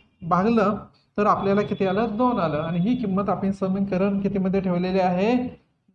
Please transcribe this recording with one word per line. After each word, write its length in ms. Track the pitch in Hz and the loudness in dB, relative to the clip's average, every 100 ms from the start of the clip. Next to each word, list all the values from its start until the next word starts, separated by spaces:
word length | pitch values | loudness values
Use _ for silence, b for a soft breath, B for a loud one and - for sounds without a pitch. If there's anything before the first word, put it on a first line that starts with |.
| - _ | -20 _
भागलं 540 | 165 175 208 226 196 208 - b b - | -2 2 2 2 2 0 -6 b b 0
तर 80 | 208 | 2
आपल्याला 360 | 175 196 202 | 2 2 2
किती 240 | 208 196 190 | 0 -2 -2
आलं? 300 | 185 233 208 | 0 -2 0
दोन 220 | 254 220 | 0 0
आलं. 200 | 165 151 | 0 -2
आणि 200 | 165 175 | -2 -2
ही 160 | 190 254 | 0 0
किंमत 320 | 208 190 202 | 0 -2 0
आपण 240 | 185 196 | -2 -2
समीकरण 680 | 196 190 196 196 180 202 196 | -2 -2 -2 0 0 0 0
कितीमध्ये 400 | 196 196 185 196 | -2 0 0 0
ठेवलेली 380 | 190 175 185 190 | 0 -2 0 2
आहे? 360 | 185 180 208 247 254 - _ _ _ | 2 2 2 0 -2 -10 _ _ _